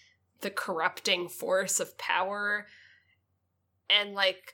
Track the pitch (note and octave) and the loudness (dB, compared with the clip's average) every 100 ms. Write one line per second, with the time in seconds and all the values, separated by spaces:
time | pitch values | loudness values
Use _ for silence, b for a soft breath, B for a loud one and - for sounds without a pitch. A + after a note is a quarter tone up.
0 | b b _ _ G3+ G3 - E3+ E3+ - | b b _ _ -6 -4 -4 0 -2 0
1 | - F3+ F3 - - F#3+ F#3+ - E3+ - | 0 2 0 -4 2 2 2 0 -2 -6
2 | - E3+ F#3+ G3+ G#3 G#3 G#3 b b b | 0 0 0 -2 -2 -2 -4 b b b
3 | b b _ _ _ _ _ _ - G3+ | b b _ _ _ _ _ _ 0 2
4 | G3+ G3 F#3+ F#3 - | 2 0 0 0 -6